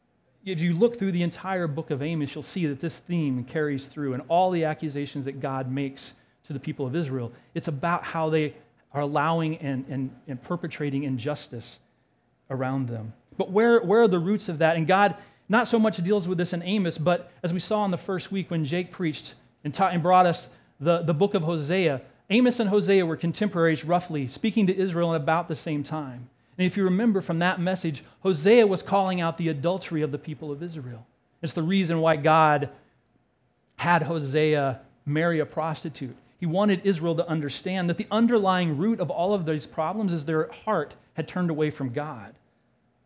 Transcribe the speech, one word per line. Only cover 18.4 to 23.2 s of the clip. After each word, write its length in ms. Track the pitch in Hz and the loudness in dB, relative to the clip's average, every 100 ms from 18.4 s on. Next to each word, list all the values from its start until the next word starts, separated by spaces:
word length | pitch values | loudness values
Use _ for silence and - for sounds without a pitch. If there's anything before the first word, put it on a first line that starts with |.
| 180 | -4
when 160 | 170 151 | -2 -2
Jake 260 | 175 180 | -2 -4
preached 400 | - 175 151 - - _ _ | -4 -4 -4 -10 -20 _ _
and 80 | 147 | -8
taught 220 | 143 190 | 0 0
and 80 | 175 | 2
brought 240 | 160 185 180 | 4 6 6
us 240 | 165 - - _ _ | 2 -6 -20 _ _
the, 200 | 143 170 | 0 2
the 160 | 170 | 2
book 180 | 156 202 | 0 2
of 100 | 202 | 0
Hosea, 600 | 160 165 143 180 175 131 - _ - | -2 -2 -2 0 0 0 -6 _ 0
Amos 320 | 214 247 240 | 4 4 2
and 80 | 214 | 2
Hosea 380 | 208 175 196 175 | 2 4 4 4
were 100 | |
contemporaries 640 | 160 | 0